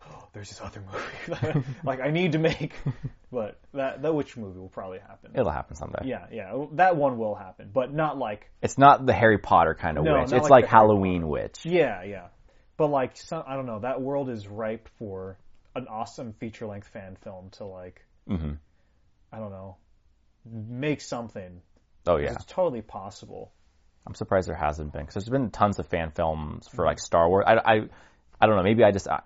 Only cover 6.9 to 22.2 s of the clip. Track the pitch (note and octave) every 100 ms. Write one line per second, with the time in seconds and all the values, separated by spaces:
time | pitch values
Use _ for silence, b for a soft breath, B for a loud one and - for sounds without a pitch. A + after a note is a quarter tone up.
6.9 | E3+ C#3 A#2+ A2 G2+ F#2+ - G#2 G#2 -
7.9 | D3 D#3 C#3 A#2+ G#2 - - C3 - C#3
8.9 | C3+ B2+ G2+ A2+ G2+ - F#2 E2 D#2+ F2
9.9 | D2+ D#2 C#3 D2 B2+ D3 C3 - A#2 A2
10.9 | G#2 F#2+ F2+ D#2+ C2+ G#1 - D#3+ F3 C#3
11.9 | F#2+ F#2+ G2 F2 _ - _ _ - D3+
12.9 | C#3 C3 - - E3 C3 C3+ B2+ G#2+ B2
13.9 | C3 C3 C#3+ B2+ A2+ G2+ G#2 A2 A2+ -
14.9 | - G#2+ F#2+ F#2+ F#2+ - - _ C3 B2+
15.9 | A2 A2+ - B2 G#2+ A#2 - A2 G2+ -
16.9 | A2 F#2+ F#2+ G#2+ F#2+ F#2+ - G#2 F#2 F#2
17.9 | - _ _ - F#2+ D2+ D2+ _ _ _
18.9 | _ _ _ _ A2+ G#2+ F#2+ F#2+ F2+ _
19.9 | _ _ _ _ _ A#2 A2+ G#2+ B2 D3
20.9 | C#3 - B2 A#2 G#2+ F2+ F2+ _ _ _
21.9 | _ - D#2+